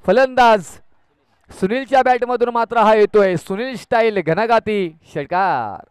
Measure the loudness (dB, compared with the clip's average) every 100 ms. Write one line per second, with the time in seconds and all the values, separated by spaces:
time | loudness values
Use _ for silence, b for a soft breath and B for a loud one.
0 | 0 2 2 2 4 2 -2 -20 _ _
1 | _ _ _ _ _ -6 -4 -4 0 0
2 | 2 0 -2 -2 -2 -2 -2 0 2 4
3 | 4 2 2 -2 -6 -8 -8 -10 -4 0
4 | 0 -2 -4 -2 0 0 0 -4 -6 -10
5 | _ -12 -6 -2 -2 -2 -6 -10 -18